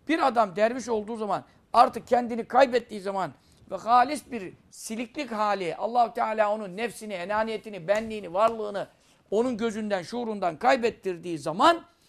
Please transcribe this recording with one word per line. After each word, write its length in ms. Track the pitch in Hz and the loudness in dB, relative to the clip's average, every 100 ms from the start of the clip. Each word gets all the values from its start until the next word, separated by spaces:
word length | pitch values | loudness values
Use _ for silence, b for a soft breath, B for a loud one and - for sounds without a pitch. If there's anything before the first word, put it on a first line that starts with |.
| - | -2
bir 200 | 330 269 | 0 2
adam 280 | 233 208 170 | 2 0 2
derviş 340 | 220 254 226 | 0 0 -4
olduğu 260 | 220 208 233 | -4 -4 -6
zaman, 300 | 214 165 b b _ | -4 -4 b b _
artık 340 | 226 254 226 - | 6 6 2 0
kendini 380 | 247 240 233 - | 0 0 -4 0
kaybettiği 560 | 240 269 240 233 214 | 4 6 4 -2 -8
zaman 300 | 190 196 165 - b b - | -6 -4 -6 -8 b b -12
ve 40 | 190 | -8
halis 560 | 202 247 254 302 - | 4 6 4 0 -8
bir 220 | 240 175 - _ | -10 -10 -14 _
siliklik 600 | - - 220 247 - 254 | -16 -10 -8 -8 -8 -6
hali, 440 | 214 208 196 175 - | -2 0 0 -2 -4
Allah-u 380 | 208 240 233 | -2 2 2
Teala 400 | 233 220 220 208 | 0 -2 2 0
onun 240 | 214 202 180 | 0 -6 -6
nefsini, 360 | 233 - 214 | -8 -8 -10
enaniyetini, 720 | 190 180 208 226 214 220 196 160 | -8 -4 -2 -2 -4 -10 -6 -2
benliğini, 460 | 208 226 214 185 | -2 -2 -8 -4
varlığını 540 | 175 226 226 208 202 147 b b b _ | 2 2 2 -6 -6 -8 b b b _
onun 260 | 202 254 220 | 0 2 0
gözünden, 440 | 233 214 214 196 | -2 -2 -2 -2
şuurundan 560 | 165 240 233 208 185 156 | -2 -6 -6 -2 -2 2
kaybettirdiği 800 | 247 269 226 - 190 175 175 160 | 4 4 2 -2 -6 -6 -6 -6
zaman 460 | 147 170 302 330 - b | -4 2 4 4 -2 b